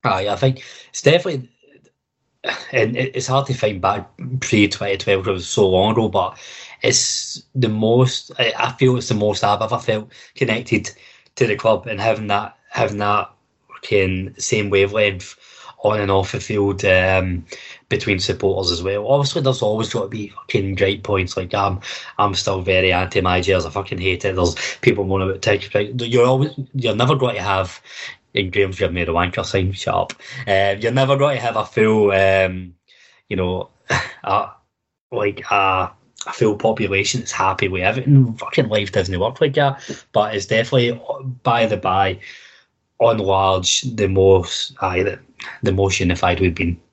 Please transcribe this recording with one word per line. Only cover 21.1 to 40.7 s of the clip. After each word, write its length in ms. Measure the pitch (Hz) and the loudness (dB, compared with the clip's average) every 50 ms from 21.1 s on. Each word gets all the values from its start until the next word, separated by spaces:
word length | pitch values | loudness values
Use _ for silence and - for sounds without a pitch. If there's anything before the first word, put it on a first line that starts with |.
| 101 95 95 87 - | -2 -2 -2 -2 -4
Like, 180 | 95 92 90 - | -8 -6 -4 -2
I'm, 260 | 101 98 98 95 95 - - - - - - - | -2 0 -2 -2 -4 -8 -12 -14 -14 -14 -10 -2
I'm 180 | - 104 101 95 | -2 0 0 0
still 260 | 95 - 104 95 92 | -2 -2 -2 -4 -2
very 300 | 90 98 92 92 92 92 | 0 2 2 4 4 4
anti 300 | 90 90 92 90 - 95 | 2 2 0 0 -2 0
my 200 | 90 92 87 90 | 2 2 0 2
Jers. 240 | 87 95 95 90 82 | 2 2 2 0 0
I 40 | 80 | -2
fucking 280 | - 98 92 - 101 | -6 -6 -6 -6 -8
hate 280 | 87 87 95 90 87 - | -4 -2 -2 -2 0 -2
it. 100 | 98 90 | -2 0
There's 200 | 92 90 87 82 - - - - - | 2 0 0 0 -4 -8 -8 -8 0
people 240 | - 123 110 101 98 | 0 2 2 2 0
moaning 240 | 95 95 95 95 95 | 0 0 0 0 -2
about 120 | 95 98 | -4 -2
tickets. 320 | - 110 104 101 - - - | 0 0 0 0 -2 -2 -2
Right? 200 | 104 104 104 120 123 | -2 -2 -2 -6 -6
You're 240 | 117 113 120 120 120 | -4 0 2 4 4
always, 260 | 127 131 131 143 147 - - 131 _ - | 4 4 2 0 -2 -2 -10 -12 _ -6
you're 220 | 135 123 135 139 | -4 -2 -2 0
never 200 | 110 123 123 151 | 2 2 2 2
going 200 | 135 131 123 113 | 2 0 -2 -2
to 60 | 104 | -4
have, 400 | 92 101 95 95 92 90 - - _ - - - - - - _ _ _ _ | -2 -2 0 0 -2 -4 -8 -18 _ -20 -18 -16 -16 -16 -16 _ _ _ _
and 160 | - 98 92 | -4 -4 -2
Graham's 260 | 87 104 98 92 92 | 0 0 0 0 0
giving 180 | - 98 87 85 | -2 -2 -2 0
me 100 | 90 85 | -2 -2
the 80 | 85 82 | 0 0
wanker 320 | 85 87 90 - - 92 | 0 0 0 -2 -6 -6
sign, 260 | - - 98 92 95 | -2 -2 0 0 -2
shut 240 | 95 - - - - | -4 -4 -6 -4 -2
up. 180 | 90 87 - - _ - - - - - | -2 -2 -4 -8 _ -16 -18 -16 -12 -4
Um, 360 | 104 98 95 101 101 98 104 | 0 2 2 2 0 0 -2
you're 100 | 110 113 | -2 0
never 240 | 123 135 135 131 139 | 2 2 2 2 2
going 220 | 139 143 147 139 | 2 2 0 0
to 40 | 120 | -2
have 140 | 117 117 110 | -4 -4 -4
a 100 | 107 101 | -4 -6
full, 460 | - - 113 107 110 110 110 104 101 | -2 0 2 2 4 4 4 4 4
um, 640 | 98 95 98 95 95 98 95 92 92 92 92 90 87 _ _ _ - _ - _ _ _ _ _ | 4 4 4 4 4 4 2 2 -2 -6 -10 -14 -18 _ _ _ -20 _ -20 _ _ _ _ _
you 80 | 104 | -4
know, 320 | 92 92 90 92 92 - _ _ _ _ - - | -2 -2 -2 -2 -4 -8 _ _ _ _ -4 -4
<laughs> 260 | - - - - - - | -4 -4 -8 -14 -10 -4
a, 260 | - 95 104 104 - - _ _ _ _ _ _ _ _ _ _ _ | 0 0 0 0 -4 -12 _ _ _ _ _ _ _ _ _ _ _
like, 380 | 123 113 104 101 95 98 - - | -6 -2 -2 -2 -4 -6 -4 0
a, 420 | 104 101 98 95 95 92 90 87 - _ _ _ _ - - | 0 2 2 2 2 0 -2 -4 -8 _ _ _ _ -16 -14
a 60 | - - | -14 -2
full 240 | - 120 110 101 | 0 2 2 2
population 640 | 104 - 113 110 110 107 95 98 98 98 - - 131 | 2 0 0 0 0 -2 0 0 0 0 0 -4 -4
that's 100 | - - | -6 -6
happy 380 | - - 95 95 92 - - 92 | -4 -2 0 0 0 0 -2 -2
with 140 | 92 90 90 | -2 0 0
everything. 500 | 98 113 131 127 135 147 135 131 117 110 | 0 0 0 4 6 6 8 6 4 0
Fucking 340 | - - - - - 120 | -8 -10 -2 0 0 0
life 240 | 107 107 104 101 98 | 2 0 0 0 0
doesn't 260 | - 101 92 95 95 | 0 0 0 0 -2
work 220 | 87 98 113 127 - | -2 -2 -2 0 0
like 140 | 156 151 135 | -2 0 2
that. 520 | 151 143 139 135 - - - 107 - - _ | 2 0 0 0 -4 -12 -14 -14 -14 -16 _
But 240 | - 110 104 107 110 | 0 0 0 2 -2
it's 100 | 101 98 | -6 -4
definitely, 560 | - 110 110 117 - | 0 0 0 0 2